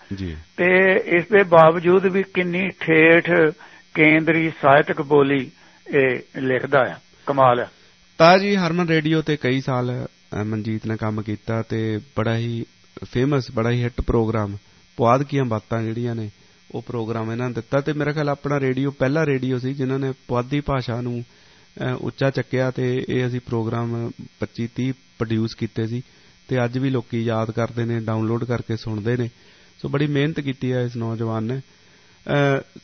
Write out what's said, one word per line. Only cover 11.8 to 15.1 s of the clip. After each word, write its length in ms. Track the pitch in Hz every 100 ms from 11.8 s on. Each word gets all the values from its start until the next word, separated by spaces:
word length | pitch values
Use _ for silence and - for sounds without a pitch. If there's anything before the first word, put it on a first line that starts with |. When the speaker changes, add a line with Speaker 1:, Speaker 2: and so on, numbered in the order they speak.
| 110 107 - -
Speaker 1:
ਬੜਾ 200 | 110 113
ਹੀ 280 | 117 117 - _ _ - -
ਫੇਮਸ, 460 | 120 135 147 -
ਬੜਾ 180 | 117 113
ਹੀ 140 | 120
ਹਿੱਟ 180 | 120 -
ਪ੍ਰੋਗਰਾਮ 560 | - 120 110 110 101 101 _ _ _ -
ਪੁਆਧਕੀਆਂ 480 | 117